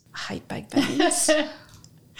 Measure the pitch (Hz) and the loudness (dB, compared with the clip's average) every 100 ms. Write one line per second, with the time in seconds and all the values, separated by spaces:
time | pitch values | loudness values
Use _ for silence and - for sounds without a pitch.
0 | _ - - - - - - 277 262 269 | _ -12 -10 -10 -8 -12 -2 0 0 2
1 | 349 - - 302 302 - - - - - | 2 2 2 2 0 -8 -20 -20 -20 -20
2 | - | -20